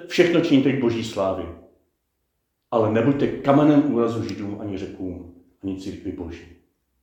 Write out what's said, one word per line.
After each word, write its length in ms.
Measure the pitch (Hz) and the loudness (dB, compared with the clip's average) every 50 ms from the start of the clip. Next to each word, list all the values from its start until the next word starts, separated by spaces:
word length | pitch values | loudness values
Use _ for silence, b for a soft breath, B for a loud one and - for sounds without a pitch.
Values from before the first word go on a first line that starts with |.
| - | -8
všechno 340 | - - 180 170 170 175 160 | -2 2 2 4 4 4 2
činíte 320 | - - 147 135 135 143 | 2 4 4 4 4 2
k 80 | 131 131 | 2 0
Boží 240 | 120 113 113 113 110 | 0 0 0 -2 -4
slávě. 420 | - - 104 95 95 92 90 82 80 - - - - _ _ _ _ _ _ _ _ _ _ _ _ _ _ _ _ _ _ _ _ | -6 -4 -2 -2 -2 -2 -4 -8 -10 -14 -16 -20 -20 _ _ _ _ _ _ _ _ _ _ _ _ _ _ _ _ _ _ _ _
Ale 220 | 120 113 110 107 | 0 0 2 2
nebuďte 340 | 110 113 117 143 135 143 131 | 2 2 2 2 2 2 0
kamenem 680 | - - - - 139 139 151 147 151 147 143 143 143 113 | -2 -2 0 2 4 4 6 6 6 6 6 4 2 2
úrazu 280 | 117 117 107 110 110 | 0 0 0 -2 -4
Židům, 380 | 98 92 95 110 104 101 101 98 | -6 -8 -8 -8 -10 -10 -10 -10
ani 180 | 110 104 95 90 | -8 -8 -8 -8
Řekům, 560 | 98 - - - 95 90 87 85 - - - - _ _ _ _ | -10 -10 -12 -10 -10 -10 -10 -12 -14 -18 -20 -20 _ _ _ _
ani 140 | - 98 95 | -10 -8 -8
církvi 360 | 92 - 98 92 - - 92 | -8 -10 -12 -12 -10 -10 -10
Boží.“ 340 | 90 - 87 82 82 - - 80 80 _ _ _ _ _ _ _ _ _ | -10 -10 -10 -12 -12 -14 -18 -20 -20 _ _ _ _ _ _ _ _ _